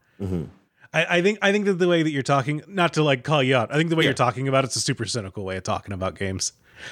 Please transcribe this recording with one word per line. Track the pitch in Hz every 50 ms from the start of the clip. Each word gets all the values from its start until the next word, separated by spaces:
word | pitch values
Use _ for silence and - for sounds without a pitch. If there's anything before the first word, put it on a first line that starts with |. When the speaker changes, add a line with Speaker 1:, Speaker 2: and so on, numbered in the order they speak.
| _ _ _ -
Speaker 1:
Mm-hmm. | 98 92 92 85 73 - - _ _ _ _ _ _ - -
Speaker 2:
I, | 156 170 - 175
I | 175
think, | 175 202 214 202
I | 196 196
think | 202 208 202
that | 202 190
the | 170 180
way | 175 175 165 156
that | 156
you're | 143 139 123
talking, | - 139 139 123 143 147 135 -
not | - - 180 175 160 -
to, | 156 151
like, | 147 135 127 -
call | - 156 147 135
you | 131 135
out, | 123 110 -
I | 135
think | 151 165 165
the | 165
way | 160 156
Speaker 1:
Yeah. | 147
Speaker 2:
you're | 131
talking | - 127 123 113 127 135
about | 135 131 135 131
it's | 120 -
a | 117
super | - - 127 - 110
cynical | 92 - 120 98 95 - 110 98
way | 92 95
of | 92 -
talking | - 101 87 - - 101
about | 90 92 95 -
games. | - 98 95 95 92 - - - _ _ _ - - - -